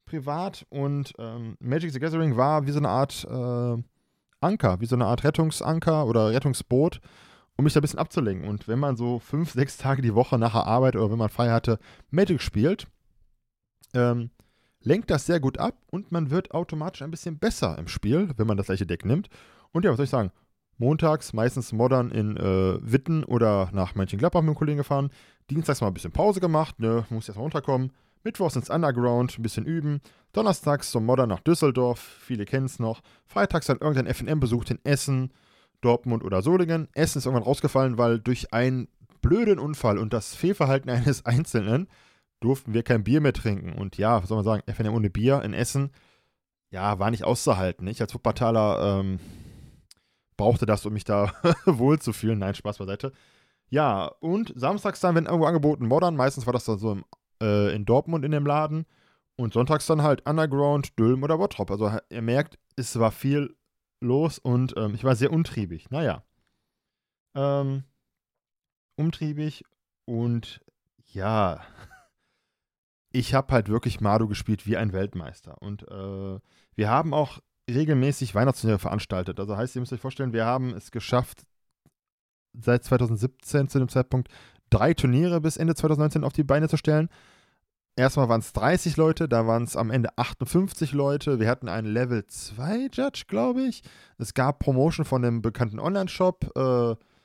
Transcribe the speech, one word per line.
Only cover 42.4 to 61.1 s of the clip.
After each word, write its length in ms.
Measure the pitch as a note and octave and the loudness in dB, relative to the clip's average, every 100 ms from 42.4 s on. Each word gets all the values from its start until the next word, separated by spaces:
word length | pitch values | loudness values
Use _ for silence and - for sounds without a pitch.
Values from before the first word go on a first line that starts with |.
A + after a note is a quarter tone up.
durften 340 | A#2 C3+ - | 0 0 -2
wir 80 | A2+ | -2
kein 220 | A#2 A#2 | 2 2
Bier 160 | G#2 D3+ | 4 4
mehr 120 | D3 | 4
trinken. 420 | - A2+ G2 E2+ | 2 -2 -4 -6
Und 220 | - G2 - | -8 -8 0
ja, 240 | G#2+ A#2 | 2 2
was 80 | F2+ | 2
soll 100 | A2 | 0
man 60 | |
sagen, 180 | G2+ G#2+ - | 0 -2 -4
F 140 | G#2 | -4
N 60 | A2 | -2
M 80 | |
ohne 160 | A2+ G2+ | 0 0
Bier 320 | - A#2+ C#3 | 2 2 2
in 120 | G#2+ | 0
Essen, 360 | F#2+ B2 C3+ C#3 - _ _ _ _ _ _ _ | -4 -2 -2 -4 -8 _ _ _ _ _ _ _
ja, 280 | F#2 G2+ G2 | -4 -2 0
war 140 | G#2 | -2
nicht 120 | A2+ | 0
auszuhalten. 640 | G2+ B2 C#3+ F#2+ F#2 - F#2 | 0 0 0 0 0 -4 -8
Ich 140 | - | -6
als 140 | A2+ | -6
Wuppertaler, 880 | - A2+ - A#2 A2+ G#2+ A#1+ G2+ G2 | -4 -2 0 2 2 2 2 0 0
ähm, 200 | G2 F#2 - - - - - - _ _ _ _ _ - | -2 -6 -8 -18 -20 -20 -20 -20 _ _ _ _ _ 0
brauchte 300 | G#2+ A#2+ A2 | 2 4 2
das, 180 | G#2 | 0
um 100 | G#2+ | -2
mich 100 | G#2+ | -6
da 280 | - G2+ G2+ - E3+ | -2 0 0 0 0
<laughs> 160 | D#3+ - | 2 2
wohlzufühlen. 720 | B2 C3 D3+ - - A2 A2 | 2 2 2 0 -2 -2 -2
Nein, 160 | G2 G2 | -4 -6
Spaß 220 | G#2 - | -8 -8
beiseite. 340 | F#2+ G2+ C3+ C3+ _ _ _ _ _ | -8 -8 -10 -12 _ _ _ _ _
Ja, 380 | C#3 D3 G2 D#2 | 0 2 0 -4
und 460 | - E3 G3+ A3+ B2 | -6 -4 -2 -4 -4
samstags 420 | C3+ G3 G#3 - | -2 -2 -4 0
dann, 160 | F3+ | 2
wenn 120 | E3 D#3+ | 2 2
irgendwo 200 | E3+ D#3 | 2 2
angeboten, 400 | E3 D3 D3+ A2+ | 4 2 2 2
Modern, 300 | D3+ F3 D3+ | 2 2 2
meistens 280 | C3 C3+ A#2+ | 0 0 -2
war 60 | |
das 120 | A#2+ | -2
dann 140 | - G2+ | -2 -2
so 120 | A2 | -4
im, 140 | G2 - - _ - | -6 -10 -20 _ -4
äh, 320 | A2 G#2 G#2 | 0 2 2
in 120 | G#2 | 0
Dortmund 400 | G2+ B2 E3 E3 | 2 2 2 -2
in 80 | C#3+ | 0
dem 120 | D3 | 0
Laden. 400 | C#3+ D3 D3+ D#3 D#3+ _ _ _ _ - | 0 0 0 -4 -6 _ _ _ _ -6
Und 160 | A#2 | -2
sonntags 340 | A#2 C3+ D3+ - | 0 2 2 2
dann 160 | D#3 | 2
halt 260 | D3+ C3 C#3+ | 4 2 0
Underground, 680 | D#3+ D#3 C#3 C#3+ C#3+ C3+ - | 0 0 2 2 0 -2 2
Dülmen 240 | A2+ | 4